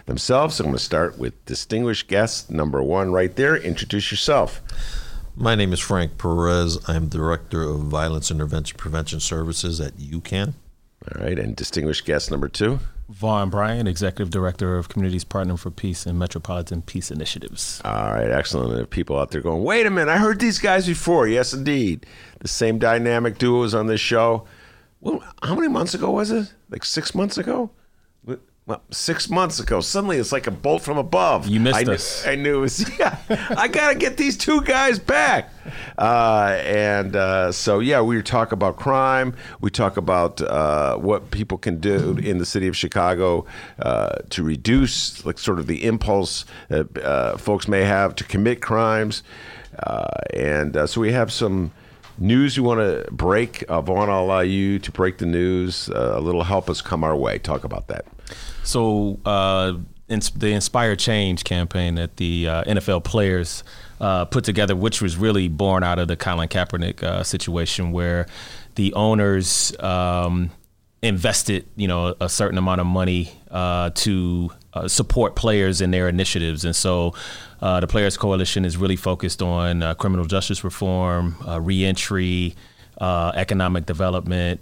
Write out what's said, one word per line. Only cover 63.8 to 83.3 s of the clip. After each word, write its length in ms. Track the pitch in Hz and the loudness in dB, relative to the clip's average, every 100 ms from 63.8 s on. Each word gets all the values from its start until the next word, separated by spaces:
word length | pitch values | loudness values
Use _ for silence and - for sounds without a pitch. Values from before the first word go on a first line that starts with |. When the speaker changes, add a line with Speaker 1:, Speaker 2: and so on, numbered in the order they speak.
| - - | -18 -4
Speaker 3:
uh, 260 | 104 92 87 | 0 0 0
put 180 | 120 | 0
together, 320 | - 101 101 92 | 0 2 2 2
which 260 | 107 - | 0 0
was 160 | 98 82 | -2 2
really 300 | 110 101 90 | 2 2 2
born 340 | 76 98 92 | 0 2 2
out 160 | 87 87 | 2 0
of 100 | 85 | 0
the 80 | 85 | -2
Colin 340 | - 85 82 | -2 -2 0
Kaepernick, 520 | 92 90 87 85 92 | -2 -2 -2 -4 -2
uh, 220 | 87 90 | -4 -2
situation 680 | 87 85 - 85 85 - 87 | -2 -4 -2 -2 -2 -2 -2
where 360 | 87 87 87 85 - - - - - | 0 0 0 -2 -8 -16 -16 -10 0
the 180 | 101 | 0
owners, 800 | - 107 110 101 95 92 - - - | 2 2 4 4 2 2 0 -2 -2
um, 720 | 92 90 90 87 87 90 87 - _ _ _ _ | -2 0 0 0 0 0 -2 -6 _ _ _ _
invested, 640 | 117 95 95 95 - 95 - - | -2 2 2 0 0 -2 -4 -4
you 100 | 101 | 0
know, 260 | 87 87 87 | 0 0 -2
a 100 | 90 | -2
certain 300 | - 101 92 | 0 0 2
amount 220 | 92 90 | 2 2
of 40 | 90 | 2
money, 460 | 92 92 90 85 - - | 2 2 0 -2 -8 -8
uh, 400 | 90 90 87 87 - | -4 -2 0 -2 0
to, 560 | 110 95 90 87 87 - - | 0 2 2 0 -2 -6 -12
uh, 140 | 85 90 | -8 -2
support 480 | - 110 - 104 - | 0 2 4 4 2
players 460 | 113 107 95 92 | 2 4 4 2
in 80 | 90 | 2
their 180 | 92 90 | 2 2
initiatives. 560 | 87 92 - 82 78 | 2 0 0 -2 -2
And 120 | 85 85 | -2 0
so, 400 | 95 87 85 - - - - - | 2 2 0 -2 -12 -14 -18 -4
uh, 180 | 95 90 | 0 2
the 80 | 90 | 2
Players 300 | 110 101 - | 2 2 2
Coalition 480 | 104 95 90 104 92 | 0 2 2 0 0
is 120 | 85 | 0
really 200 | 95 92 | 0 0
focused 440 | 95 90 90 - | 0 -2 -2 -2
on, 400 | 90 87 87 87 | -2 0 0 0
uh, 140 | 82 80 | 0 -2
criminal 300 | 101 92 82 | 0 0 0
justice 380 | 95 - 98 | 0 0 -4
reform, 760 | 95 - 95 92 90 87 87 85 - | -4 -4 0 0 0 0 0 -4 -6
uh, 120 | 82 | -4
reentry, 960 | 82 95 95 92 - 98 92 90 87 - - - - - | 0 2 2 0 0 0 0 0 -2 -6 -20 -20 -20 -4
uh, 300 | 92 87 85 | -2 0 0